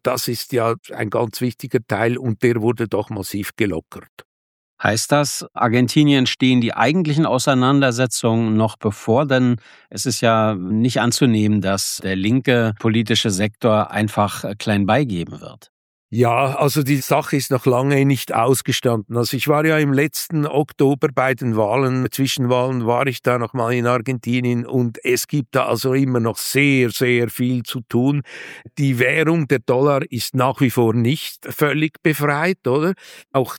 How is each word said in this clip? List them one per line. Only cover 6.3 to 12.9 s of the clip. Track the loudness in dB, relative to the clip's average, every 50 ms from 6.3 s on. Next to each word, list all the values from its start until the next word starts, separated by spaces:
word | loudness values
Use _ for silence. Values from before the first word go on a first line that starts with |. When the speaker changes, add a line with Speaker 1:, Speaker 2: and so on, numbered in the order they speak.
| 0 0 2 2 4 2
Speaker 2:
die | 2 0 0
eigentlichen | 0 0 2 2 0 0 0 2 2 2
Auseinandersetzungen | 2 2 0 2 2 2 2 4 4 4 4 4 2 2 0 -2 -2 -2 -2 0 2 2 2 2 2 2
noch | 2 2 0 -2
bevor? | -2 -4 -4 -4 -2 -2 0 2 2 2
Denn | 2 2 2 4 2 0 -2 _ -18 -20 -20 _ _
es | -10 -6 -4
ist | -4 -2 0 2
ja | 2 4 4 2 2 0
nicht | -2 -4 -2 0 0 0 0 0 0
anzunehmen, | 0 0 2 2 2 2 4 4 2 2 2 2
dass | 2 0 -2 -2 -2 -6 -6 -6 -4
der | -4 -4
linke | -2 0 0 0 0 2 2 2 2 2 0 -2 -2
politische | -2 0